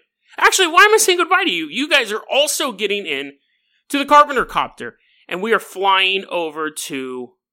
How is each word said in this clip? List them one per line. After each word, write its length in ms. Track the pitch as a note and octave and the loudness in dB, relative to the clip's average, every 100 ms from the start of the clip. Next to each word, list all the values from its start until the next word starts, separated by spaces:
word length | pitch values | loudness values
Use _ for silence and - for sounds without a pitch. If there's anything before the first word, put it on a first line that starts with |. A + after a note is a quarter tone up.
| _ _ _ - | _ _ _ 0
actually, 300 | - G4+ F4 | 2 2 2
why 160 | F4+ | 4
am 100 | G#4 | 6
I 40 | G#4+ | 4
saying 220 | G4+ F4 | 2 0
goodbye 260 | E4+ F#4 F#4+ | 2 2 2
to 60 | |
you? 160 | F3 D#3 | -2 -4
You 220 | F#3 D4+ | -6 0
guys 220 | C#4+ A3+ | 0 0
are 120 | G#3 - | -6 -4
also 420 | A#3+ D4 - D4+ | -2 0 -2 -4
getting 340 | F#3+ G#3 G3+ E3+ | -4 -4 -4 -4
in 280 | C#3 C#3+ - _ _ _ _ - | -6 -6 -12 _ _ _ _ -6
to 80 | C#4+ | -4
the 80 | C#4+ | 4
Carpenter 400 | D4 D4 C4 F3 | 6 6 2 -2
Copter, 520 | E3 B2+ - A#2+ - _ _ - | -4 -6 -8 -16 -16 _ _ -10
and 140 | F3+ | -6
we 120 | A3 | 0
are 60 | G3+ | 0
flying 680 | - F#3 G3 F#3+ F#3+ F#3+ - | -2 -2 2 4 2 0 -4
over 400 | - D#3+ D3+ D#3 | -4 -4 -4 -6
to 640 | D3+ - C#3 C3 B2+ A#2+ _ _ | -6 -10 -8 -8 -10 -12 _ _